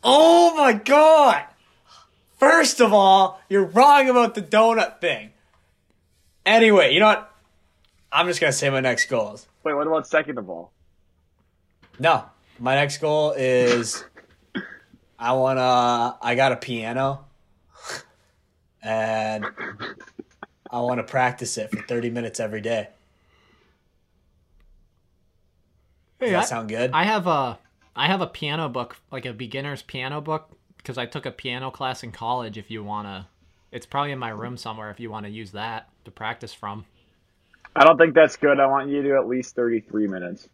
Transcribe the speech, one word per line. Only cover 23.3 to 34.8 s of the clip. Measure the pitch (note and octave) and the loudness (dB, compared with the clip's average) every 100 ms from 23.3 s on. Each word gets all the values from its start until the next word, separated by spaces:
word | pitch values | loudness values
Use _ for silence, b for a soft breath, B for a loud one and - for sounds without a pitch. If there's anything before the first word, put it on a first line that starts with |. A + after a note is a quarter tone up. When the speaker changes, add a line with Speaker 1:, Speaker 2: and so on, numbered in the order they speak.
| _ _ _ _ _ _ _ _ _ _ _ _ _ _ _ _ _ _ _ _ _ _ _ _ _ _ _ _ _ | _ _ _ _ _ _ _ _ _ _ _ _ _ _ _ _ _ _ _ _ _ _ _ _ _ _ _ _ _
Speaker 1:
Does | B3 | -2
Speaker 3:
Hey, | |
Speaker 1:
that | F3+ | -2
Speaker 3:
I, | A2+ | -2
Speaker 1:
sound | A#2+ A2 | -6 -8
good? | A2 B2+ | -6 -2
Speaker 3:
I | D3+ | -2
have | F#3+ A3 F3+ | -2 -2 -2
a, | D3+ B2+ A2 _ _ _ - | -2 -2 -8 _ _ _ -6
I | C#3+ | -2
have | F#3+ | -2
a | F3 | -4
piano | - D3+ D3+ D3+ | -8 -8 -6 -6
book, | B2 A#2+ - _ | -8 -10 -14 _
like, | C3+ B2+ | -14 -12
a | |
beginner's | A2 A#2+ C3+ C#3+ C3+ | -14 -12 -10 -10 -12
piano | - C3 C3 D3 | -14 -12 -10 -10
book, | D3 D#3 D#3 _ _ _ | -8 -8 _ _ _ _
'cause | - C3 | -12 -10
I | A#2+ | -8
took | D#3 C3 | -8 -12
a | |
piano | - C3 B2 C3 | -12 -10 -10 -10
class | - C3 B2+ | -8 -8 -8
in | A#2+ | -14
college. | - A#2 B2 A#2 G#2+ | -12 -6 -6 -8 -12
If | G2 | -14
you | A2 | -14
wanna, | G#2 G#2 G#2 F#2+ F2+ _ _ _ _ | -10 -10 -10 -14 -18 _ _ _ _
it's | B2 - | -18 -10
probably | C#3+ C#3+ | -8 -6
in | C3+ | -8
my | A#2 | -10
room | G#2+ A#2 B2 | -12 -14 -14
somewhere | A2+ A2 | -14 -14